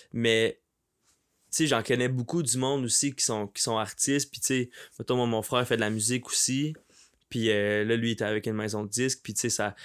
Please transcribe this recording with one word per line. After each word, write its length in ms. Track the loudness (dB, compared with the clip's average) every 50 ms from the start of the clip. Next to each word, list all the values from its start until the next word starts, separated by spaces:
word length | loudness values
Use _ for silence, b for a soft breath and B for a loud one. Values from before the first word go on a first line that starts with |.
| B B
Mais, 480 | B 0 2 4 4 4 4 2 0 -4 _ _ _ _ _ _ _ _ _ _ _ _ _ _ _ _ _ _
tu 60 | -2 0
sais, 100 | 2 2
j'en 160 | 2 2 2
connais 260 | 2 2 2 2 0
beaucoup 320 | 0 -2 -2 -2 -2 -2 0
du 140 | 0 0 0
monde 260 | 0 0 0 0 0
aussi 300 | 0 0 0 0 0 -2
qui 100 | -2 -2
sont, 240 | 0 0 -2 -4 -4
qui 140 | -6 -4
sont 160 | -2 0 0 0
artistes, 540 | -2 -2 -4 -2 0 2 2 2 0 -2
puis 100 | -6 -6
tu 60 | -2 0
sais, 220 | 0 0 0 -2 B B B B B B
mettons, 160 | -4 -2 0
moi, 120 | 2 2 2
mon 160 | 2 0 0
frère 220 | 0 0 0 2 2
fait 80 | 2
de 60 | 2
la 100 | 2 0
musique 360 | 0 0 0 0 0 -2 -2 -2
aussi, 460 | -2 0 0 0 0 0 -2 -2 -4 -8 b b b b b b b b _ -8
puis, 200 | -4 0 2 2
euh, 360 | 4 4 2 2 2 2 2
là, 100 | 2 0
lui, 140 | 0 0 0
il 40 | -2
était 120 | -2 -2
avec 200 | -2 -2 -2 -2 -2
une 80 | -2
maison 280 | -2 -2 -2 -2 -4 -4
de 60 | -4
disques, 300 | -2 0 0 0 -2 -4 -6
puis 100 | -8 -6
tu 80 | -4
sais, 80 | -2 -2
ça, 260 | 0 0 -2 -2 -4 B B